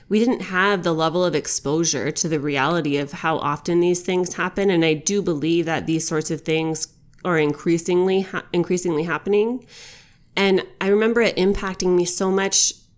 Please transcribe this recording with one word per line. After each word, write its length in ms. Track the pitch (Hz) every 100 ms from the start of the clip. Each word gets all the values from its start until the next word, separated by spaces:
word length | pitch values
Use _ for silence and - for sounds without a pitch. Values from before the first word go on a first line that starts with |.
| -
we 120 | 208
didn't 220 | 240 247
have 420 | 180 185 196 196
the 100 | 175
level 320 | 160 160 170 180
of 80 |
exposure 800 | 151 - - 139 156 165 135 117
to 180 | 147 165
the 100 | 156
reality 580 | 147 143 139 170 147 143
of 140 | 143
how 260 | 170 165 156
often 420 | 143 147 - 175
these 220 | 175 175
things 340 | 175 185 180 -
happen. 340 | 180 180 196
And 160 | 175 165
I 80 |
do 280 | 151 151 202
believe 440 | 185 151 156 170 160
that 220 | 156 -
these 200 | 160 -
sorts 220 | 160 151
of 100 | 160
things 460 | - 160 160 156 - _ - - 180
are 140 | 165
increasingly 840 | 151 147 185 165 - 180 185 190
ha-, 240 | 190 185 -
increasingly 500 | 180 170 185 180 151
happening. 640 | 170 156 - 208 226 247 - - - - - _ _ -
And 280 | 196 185 - -
I 60 | 190
remember 340 | 208 220 233
it 140 | 220 -
impacting 600 | 190 196 196 180 180 180
me 100 | 175
so 260 | - 190
much 420 | 190 196 - - - _